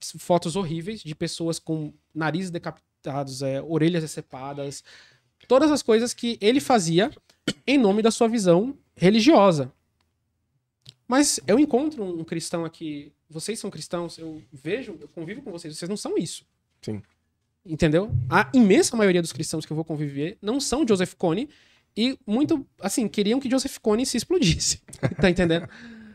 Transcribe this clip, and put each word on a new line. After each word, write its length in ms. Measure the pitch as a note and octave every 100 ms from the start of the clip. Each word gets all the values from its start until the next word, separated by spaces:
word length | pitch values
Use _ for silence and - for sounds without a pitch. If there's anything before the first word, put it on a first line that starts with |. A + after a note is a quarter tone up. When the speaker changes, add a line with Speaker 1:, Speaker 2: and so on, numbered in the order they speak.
Speaker 1:
s-, 180 | - D#3+
fotos 380 | - F3 F3 F#3+
horríveis 460 | D#3+ E3 F3 A3
de 120 | D3+
pessoas 440 | D#3 E3+ - E3 D#3+
com 340 | - D#3+ D3+ - _
nariz 360 | D3+ D#3 E3 F#3
decapitados, 920 | E3+ D#3+ - _ _ D#3 C#3 C3+ B2+
é, 180 | C3+ C3+
orelhas 400 | D3+ D#3+ D#3+ F3
decepadas, 800 | D#3 - - C3 C3+ C#3+ C#3 - - - _ _ _ _ -
todas 240 | C4 D4+
as 120 | C#4+
coisas 300 | - A3 A#3+
que 240 | - A#3 A3+
ele 200 | G#3 C4+
fazia 500 | - A#3 E3 E3 B3+ - _ _ - - -
em 100 | C#4
nome 240 | G3 G#3+
da 80 | A3
sua 160 | - A#3
visão 480 | A#3 F#3 E3+ B3+ - _ -
religiosa. 760 | F3 A3 B3 C#4 G3 D3+ C3 _ _ _ _ _ _ _ _ _ _ _ - - -
Mas 340 | C4 C#4+ - -
eu 120 | A#3
encontro 440 | D4 A#3+ D4+ D4+
um, 180 | F#3+ E3+
um 40 |
cristão 400 | D#3+ E3+ - E3+
aqui, 480 | D#3+ - D#3+ C#3+ D3 _ _
vocês 300 | D#3 - A3+
são 120 | G3+
cristãos, 480 | D#3 - F3 E3 D#3+
eu 240 | D#3+ D#3 -
vejo, 440 | C3+ D#3 A#3+ A#3 D#3
eu 80 | D3
convivo 340 | E3+ E3 B3
com 80 | A3
vocês, 240 | E3+ D3+ D#3
vocês 120 | E3+
não 80 | G#3
são 200 | C#4+ G4+
isso. 260 | E3+ - _ _ _ _
Speaker 2:
Sim. 200 | - G#2 - _ _ _ _ _
Speaker 1:
Entendeu? 460 | F3+ D#3 D#3+ E3 A3 - -
A 180 | F3+ G#3
imensa 420 | C4 G3+ C4 - A#3
maioria 240 | G3+ F3
dos 120 | E3+
cristãos 340 | - D#3 D#3+ -
que 60 |
eu 20 |
vou 100 | D#3
conviver 540 | D#3+ D3+ D3 C#3 D#3+ -
não 180 | G3 C4+
são 260 | - C4 A#3+
Joseph 260 | F#3 F3+
Kony 340 | - F3 F3+ D4+ _ _ _ _ -
e 220 | B3 B3+ -
muito, 400 | A3+ D4+ D4 - _
assim, 260 | G3 - G#3
queriam 320 | - G3+ C4+
que 100 | B3+
Joseph 260 | C4 C4+ -
Kony 280 | A3 G#3+ C4+
se 100 | A#3+
explodisse. 640 | - F4+ F#3 D3+ - - - -
<laughs> 200 | - -
Tá 80 | F#3+
entendendo? 400 | F3 E3+ E3 - - - A3 A3